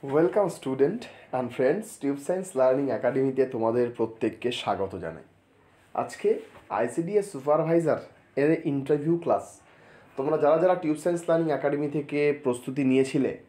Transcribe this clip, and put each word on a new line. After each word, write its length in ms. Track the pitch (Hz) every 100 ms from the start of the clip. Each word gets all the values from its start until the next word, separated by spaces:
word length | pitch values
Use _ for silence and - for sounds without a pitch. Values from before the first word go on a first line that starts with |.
Welcome 440 | 139 143 170 208 196
student 540 | - - 131 143 226 - - -
and 160 | 127 123 120
friends, 280 | 131 180 220 -
টিউব 160 | 139 139 139
সায়েন্স 300 | 185 185 127
লার্নিং 340 | 131 131 139
একাডেমিতে 560 | 110 123 131 135 131 127
তোমাদের 440 | 123 110 117 120 120
প্রত্যেককে 560 | 113 - 113 - 120
স্বাগত 460 | 123 - 95 95 95
জানাই। 240 | 85 80 - _ _ _ _ _ _
আজকে 440 | - 135 - 202 220 - - -
আইসিডিএস 640 | 104 120 147 170 208 196
সুপারভাইজার 640 | 139 135 156 160 170 160 110 - - _ -
এর 240 | 147 165
ইন্টারভিউ 540 | 165 143 135 151 147 170
ক্লাস। 420 | 160 101 - - _ - - - - -
তোমরা 220 | 135 156
যারা 200 | 143 160
যারা 160 | 180
টিউব 220 | 180 160 151
সায়েন্স 260 | 175 170 170
লার্নিং 220 | 165 160
একাডেমি 380 | 143 143 143 147
থেকে 460 | 147 139 143 147 139
প্রস্তুতি 420 | 131 123 - 135
নিয়েছিলে 540 | 135 131 135 151 123 -